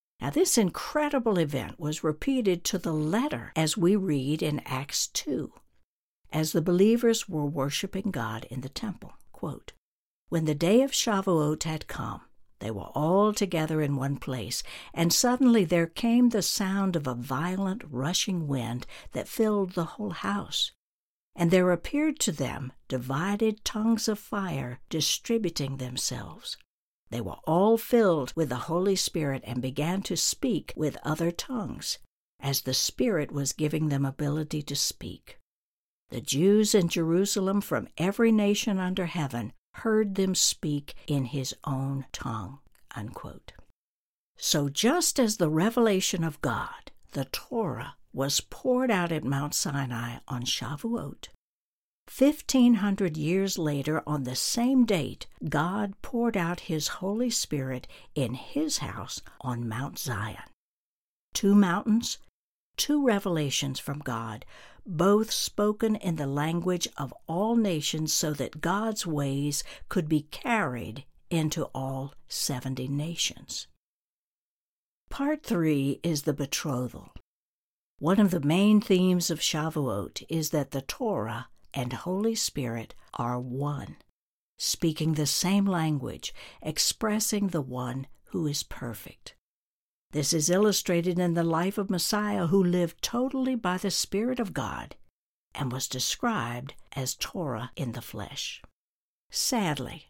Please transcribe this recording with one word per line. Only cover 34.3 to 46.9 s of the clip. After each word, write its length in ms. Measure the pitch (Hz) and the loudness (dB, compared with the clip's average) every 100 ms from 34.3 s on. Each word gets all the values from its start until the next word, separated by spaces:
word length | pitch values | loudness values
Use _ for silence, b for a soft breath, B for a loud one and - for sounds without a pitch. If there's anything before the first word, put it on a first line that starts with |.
| 151 147 151 | -2 -4 -6
to 140 | 143 139 | -4 -4
speak. 640 | - - - 92 - - _ _ _ _ _ _ - | -4 -4 -10 -12 -18 -20 _ _ _ _ _ _ -12
The 120 | 117 | -8
Jews 540 | - 135 190 208 208 208 | -2 4 6 6 6 4
in 120 | 165 | 4
Jerusalem 760 | 175 165 175 196 208 190 202 | 2 2 2 2 0 2 0
from 260 | - 123 - - | 0 -2 -4 -2
every 340 | 180 208 226 | 0 4 4
nation 460 | 214 202 208 220 190 | 6 4 2 0 0
under 300 | 180 185 175 | 0 -2 -2
heaven 460 | 170 139 120 107 - _ | -2 -4 -4 -8 -12 _
heard 400 | - 226 214 208 | -6 0 2 2
them 220 | 196 190 180 | 0 0 2
speak 580 | - - 151 147 - - B | 2 0 0 -2 -4 -10 B
in 180 | 143 123 | -2 0
his 300 | 139 127 - | -4 -6 -6
own 420 | - 135 135 135 - | -4 -2 -2 -4 -6
tongue," 480 | - 127 110 95 139 - _ - - | -8 -6 -6 -8 -12 -20 _ -16 -12
unquote. 580 | 107 - - - - - - _ _ _ _ _ _ - | -10 -10 -14 -16 -20 -20 -20 _ _ _ _ _ _ -6
So 320 | - 156 139 | 0 2 2
just 500 | - 233 349 - - | 2 2 4 2 4
as 180 | 226 214 | 2 4
the 120 | 156 | 2
revelation 760 | 156 208 240 226 190 - 175 | 4 4 4 4 4 2 0
of 160 | 160 - | -2 -2
God, 500 | 135 113 - - - | -2 -2 -4 -10 -16